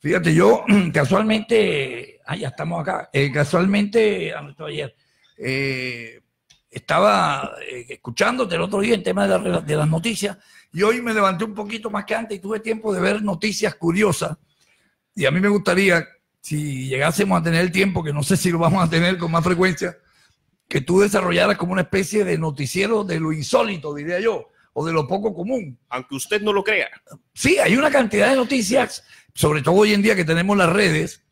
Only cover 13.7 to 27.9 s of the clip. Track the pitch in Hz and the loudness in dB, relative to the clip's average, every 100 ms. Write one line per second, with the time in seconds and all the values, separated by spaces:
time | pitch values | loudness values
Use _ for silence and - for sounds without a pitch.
13.7 | - 170 175 208 170 - 160 _ _ _ | -2 -2 2 2 2 -4 -8 _ _ _
14.7 | _ _ _ _ - 131 160 196 208 202 | _ _ _ _ -2 0 2 2 2 2
15.7 | 180 196 170 156 _ _ _ - 151 151 | 2 4 2 -2 _ _ _ -8 -6 -6
16.7 | 131 131 131 151 175 202 180 165 165 180 | -6 -6 -2 0 0 0 2 2 0 0
17.7 | 175 196 185 160 147 139 196 185 170 165 | 2 0 0 -2 -4 0 0 2 2 2
18.7 | 190 170 165 175 185 170 165 165 175 185 | 2 2 2 2 0 0 0 0 2 2
19.7 | 175 180 - _ _ _ _ _ _ _ | 0 -6 -8 _ _ _ _ _ _ _
20.7 | 147 127 180 208 202 180 175 180 202 170 | -6 2 4 4 2 0 2 2 0 -2
21.7 | 190 180 196 175 208 190 165 160 139 139 | -2 -2 -2 0 -2 0 0 -2 -4 -4
22.7 | 180 196 226 202 165 160 156 135 - 226 | -2 0 0 -2 -2 -2 -4 0 0 0
23.7 | 185 147 147 151 180 220 190 - _ _ | -4 -8 -8 -6 -2 -2 -2 -8 _ _
24.7 | - 156 165 135 196 214 175 185 254 170 | -6 -2 -2 -2 -2 -4 -6 -4 -4 -6
25.7 | 120 _ 123 131 135 - 214 208 202 196 | -16 _ -10 -8 -10 -4 -2 0 0 0
26.7 | 208 127 - _ - _ - - 359 - | -2 -2 -8 _ -20 _ -2 0 2 4
27.7 | 226 302 | 4 4